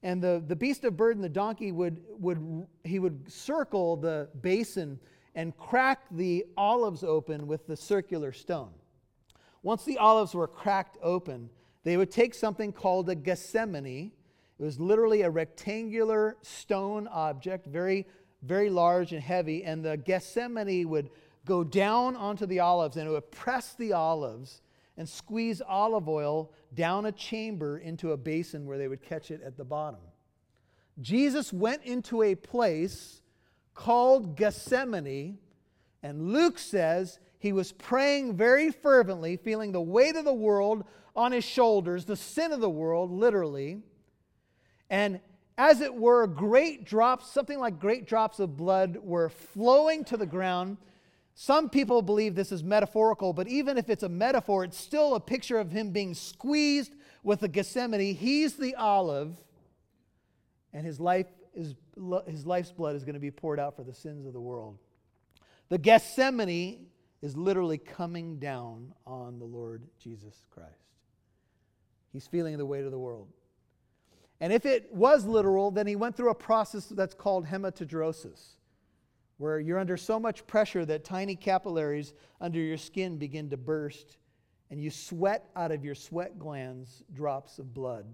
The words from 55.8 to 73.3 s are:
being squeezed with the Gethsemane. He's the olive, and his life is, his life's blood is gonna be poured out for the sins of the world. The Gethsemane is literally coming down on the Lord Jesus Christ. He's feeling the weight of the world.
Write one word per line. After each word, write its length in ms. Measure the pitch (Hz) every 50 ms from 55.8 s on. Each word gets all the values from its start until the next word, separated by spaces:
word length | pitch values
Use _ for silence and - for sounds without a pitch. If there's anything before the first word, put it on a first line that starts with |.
| 220 208
being 240 | 175 208 202 185 170
squeezed 840 | - - - - _ - 254 294 302 302 294 285 285 269 - - - - - - _ _
with 180 | 208 208 -
the 80 | 208 196
Gethsemane. 640 | 143 196 196 - - 254 247 240 220 208 196 202 196
He's 380 | 147 175 247 277 294 311 302 -
the 220 | - 285 254 262
olive, 600 | 247 226 214 202 196 190 165 143 139 147 156 170 175 - _ _ _ _ _ _ _ _ _ _ _ _ _ _ _ _ _ _ _ _ _ _ _ _ _
and 140 | - 147 156
his 160 | 165 156 135
life 260 | 165 175 180 185 190 185 - _ - _ _
is, 220 | - 170 151 139 - _ _ _ - 190 180 180 185 185 180
his 180 | 160 151 139
life's 260 | 160 180 180 180 175
blood 240 | 180 - 170 151 147
is 80 | 147 131
gonna 160 | 135 147 143
be 120 | 143 143
poured 280 | 143 - - 160 147 147
out 160 | 143 143 143
for 80 | - 131
the 100 | 123 123
sins 320 | - - 156 151 147 139
of 60 | 135
the 80 | 123 123
world. 380 | 120 123 123 120 110 107 104 101 _ _ _ _ _ _ _ _ _ _ _ _ _ _ _ _ _ _
The 120 | 180 180
Gethsemane 1040 | 143 214 226 220 - - - - 262 269 262 240 220 185 175 170 175 180 233 240 - - _ _ _ _ _ _
is 140 | - 147 135
literally 440 | 147 175 190 196 185 180 165 156 147
coming 580 | - - - - 180 170 170 175 165 165 160 147
down 560 | 131 147 135 123 120 120 117 117 120 135 180 _ _
on 340 | 135 131 131 123 123 123 120
the 60 | 120
Lord 380 | 117 120 120 117 113 117 117 120 160 _ _
Jesus 480 | _ 120 113 107 101 104 101 _ _ _
Christ. 260 | _ - 85 80 80 _ _ _ _ _ _ _ _ _ _ _ _ _ _ _ _ _ _ _ _ _ _ _ _ _ _ _
He's 140 | _ 139 -
feeling 320 | - - 175 170 160 151 147
the 80 | 143
weight 200 | 139 143 139 139
of 60 | 135
the 60 | 131 131
world. 300 | 127 123 120 110 101 -